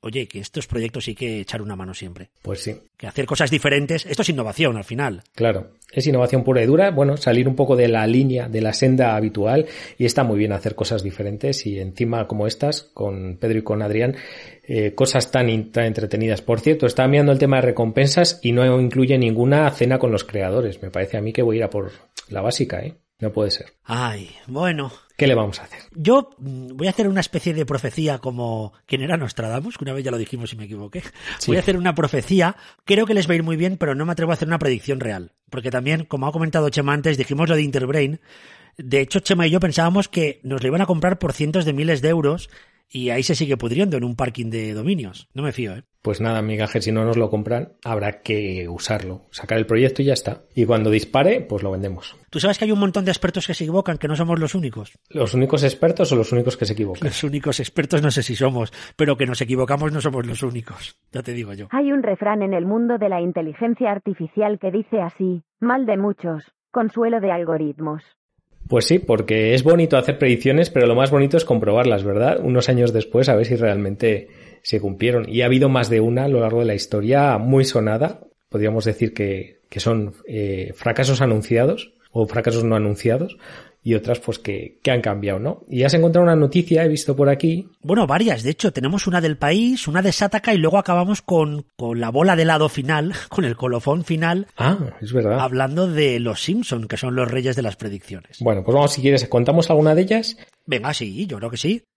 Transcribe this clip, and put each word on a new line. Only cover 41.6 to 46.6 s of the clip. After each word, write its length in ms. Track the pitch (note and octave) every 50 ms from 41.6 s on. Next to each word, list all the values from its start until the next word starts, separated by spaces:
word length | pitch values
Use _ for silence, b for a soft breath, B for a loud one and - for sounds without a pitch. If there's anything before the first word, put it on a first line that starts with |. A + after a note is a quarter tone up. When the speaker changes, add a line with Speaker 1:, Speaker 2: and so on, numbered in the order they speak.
| E3+
Speaker 1:
de 80 | D#3 C#3+
miles 280 | C#3 D3+ E3 E3 C3+ A#2+
de 60 | D#3
euros 420 | E3 E3 D3 C#3+ C#3+ F3 - b b b b b b b b b -
y 160 | C3 B2 B2
ahí 120 | A#2 B2+ C3
se 120 | - E3
sigue 200 | A#2+ D#3+ C#3 C#3
pudriendo 400 | A#2 A#2 A#2 A#2+ D3 G3+ G3+ D#3+
en 80 | C3 A#2+
un 120 | A#2+ A#2+
parking 340 | A#2 C3+ B2 A2+ - A#2+ A2+
de 240 | A2+ A#2 A2 G#2+ G#2+
dominios. 540 | G#2 A2+ D#3 G3+ F3 B2 F#2+ F2+ - - _ _
No 100 | C3+ C#3+
me 80 | D3 B2
fío, 240 | - A#2+ G#2 F#2+
¿eh? 80 | A2 - _ _ _ _
Speaker 2:
Pues 180 | A2 G#2 -
nada, 220 | A2+ A2+ A2+ A2 G#2+
migaje, 400 | G#2+ A2 G#2+